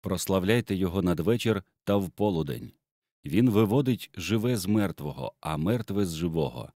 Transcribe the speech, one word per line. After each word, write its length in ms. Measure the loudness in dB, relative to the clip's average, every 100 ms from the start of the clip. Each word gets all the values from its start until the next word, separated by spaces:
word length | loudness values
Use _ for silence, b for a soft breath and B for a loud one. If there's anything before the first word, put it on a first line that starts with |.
Прославляйте 720 | -4 -4 0 2 4 2 0 -2
його 260 | 0 0
надвечір 640 | 0 0 0 0 0 -2 -4 _
та 120 | 0 0
в 140 | 0
полудень. 600 | -2 -2 0 -4 -6 -10 _ _ _ _ _ -2
Він 240 | 2 4
виводить 600 | 4 4 4 2 -2 -4 -12
живе 400 | -2 -2 0 -2
з 80 | 2
мертвого, 680 | 2 2 -4 -10 -8 -12 _
а 180 | -6 -2
мертве 480 | 0 0 -2 -2 -2
з 100 | -2
живого. 560 | -2 0 -2 -4 -14